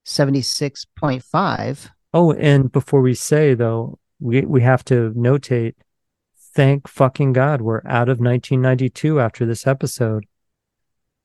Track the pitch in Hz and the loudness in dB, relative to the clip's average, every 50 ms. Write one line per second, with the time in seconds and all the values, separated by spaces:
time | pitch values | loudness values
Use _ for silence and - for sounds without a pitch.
0 | _ - - - 147 139 139 139 123 - - - 147 143 - - - - _ - | _ -8 -4 -2 0 0 0 -2 -2 -4 -6 -6 -6 -6 -8 -10 -18 -20 _ -6
1 | - 147 131 131 - _ - 160 196 170 117 107 107 117 135 - - - - _ | -4 -4 -4 -4 -6 _ -2 -2 0 -2 -2 -4 -4 -6 -8 -8 -12 -20 -20 _
2 | _ _ - 165 175 165 - - - 151 143 139 135 127 - 143 - - - 139 | _ _ 0 2 2 2 2 2 2 4 4 4 4 2 0 -4 -2 0 2 2
3 | 127 127 123 - - - 151 151 156 147 131 113 120 113 113 117 113 139 - - | 2 2 0 -2 -2 0 0 2 4 2 2 2 0 0 -2 -2 -6 -8 -10 -16
4 | _ _ _ - 147 120 113 131 135 - 151 131 117 123 131 123 - - 131 120 | _ _ _ -10 -4 -2 0 0 0 2 2 2 4 4 4 2 2 0 0 0
5 | 117 110 110 120 117 123 139 143 - - 131 120 117 113 - _ _ _ _ _ | 0 0 -2 0 0 2 2 0 0 -2 -2 -2 -2 -4 -6 _ _ _ _ _
6 | _ _ _ _ _ _ _ _ _ _ - - 143 135 143 143 - - - - | _ _ _ _ _ _ _ _ _ _ 0 2 4 4 2 2 -2 -8 -6 -2
7 | 139 127 - - 147 135 127 127 131 147 156 127 113 113 113 110 - - 131 120 | -2 -2 0 0 -2 0 2 2 2 0 0 -2 -2 -4 -4 -4 -4 -4 -2 0
8 | 120 123 135 113 120 123 123 127 - - 139 131 127 131 127 123 131 127 - - | 0 0 0 0 0 0 0 -2 -2 -2 -2 0 2 2 0 0 -2 -4 -4 -4
9 | - 151 156 147 120 110 - - 120 117 117 - - 135 135 135 - 131 - - | -4 -2 0 0 0 -2 -2 -4 -4 -4 -4 -2 -2 -2 -2 -2 -4 -6 -4 -4
10 | 123 110 110 107 104 _ _ _ _ _ _ _ _ _ _ _ _ _ _ _ | -4 -2 -4 -4 -8 _ _ _ _ _ _ _ _ _ _ _ _ _ _ _
11 | _ _ _ _ _ | _ _ _ _ _